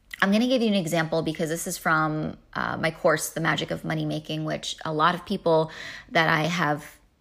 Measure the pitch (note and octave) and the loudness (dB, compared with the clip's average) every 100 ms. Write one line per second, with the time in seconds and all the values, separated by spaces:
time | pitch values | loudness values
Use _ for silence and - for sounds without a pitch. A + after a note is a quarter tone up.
0 | _ - F#3+ G#3+ B3 C4 A3+ G3+ D#3+ E3+ | _ 0 2 4 4 2 2 2 0 0
1 | D#3+ E3 D#3+ D#3 D#3 E3+ F#3 F3 F3 D#3 | 0 0 0 -2 -2 -4 -6 -4 2 2
2 | D#3 D#3 D#3+ - - - A#2 - E3 - | 2 0 -4 -8 -10 -6 -4 -2 -4 2
3 | E3+ D#3 - - D#3+ D3+ - E3 E3 D#3+ | 2 2 0 -2 0 0 -2 -6 -4 -4
4 | D3+ D#3 D#3 D#3 D#3 D3 - - D#3+ D#3 | -2 -4 -6 -6 -4 -6 -8 -8 -4 2
5 | E3 F3 - F#3+ E3 D#3+ D#3+ - - - | 2 2 -4 -2 4 4 2 -4 -14 -14
6 | - E3+ D#3+ D#3+ D#3 F3 D3+ D3 - - | -2 2 4 2 2 0 0 0 -6 -20
7 | _ _ | _ _